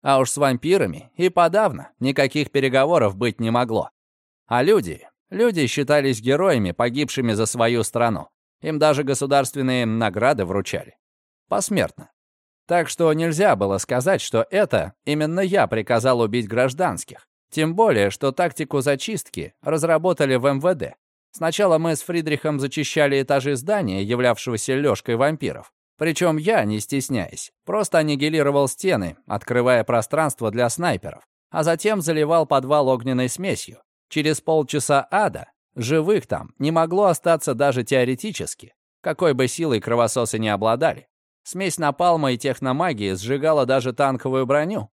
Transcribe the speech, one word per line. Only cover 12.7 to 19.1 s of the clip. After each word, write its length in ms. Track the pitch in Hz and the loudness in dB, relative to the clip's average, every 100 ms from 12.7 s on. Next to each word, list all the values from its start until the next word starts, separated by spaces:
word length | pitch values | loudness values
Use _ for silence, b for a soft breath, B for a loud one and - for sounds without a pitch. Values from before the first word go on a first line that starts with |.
| 175 156 | -2 -2
что 240 | - 165 | 0 2
нельзя 460 | 156 165 156 202 110 | 2 0 2 2 4
было 220 | 98 98 | 2 -2
сказать, 420 | - 123 135 190 | -2 -2 0 0
что 260 | - 113 113 | 0 -2 0
это 440 | 190 202 107 82 - | 0 2 0 -2 -8
именно 380 | - 151 151 175 | -4 -2 0 -2
я 260 | 196 190 110 | 0 0 0
приказал 540 | 113 104 117 127 123 | -2 0 0 2 2
убить 260 | 113 120 107 | 2 -2 -2
гражданских. 800 | 113 127 127 180 92 - - _ _ _ | 0 0 0 -4 -4 -10 -18 _ _ _
Тем 240 | - 156 175 | -4 -2 2
более, 340 | 226 120 101 | 4 4 2
что 220 | - 139 | 0 -4
тактику 480 | 131 175 - 156 143 | 0 -4 -2 -4 -2
зачистки 760 | 131 135 - | 0 -2 -2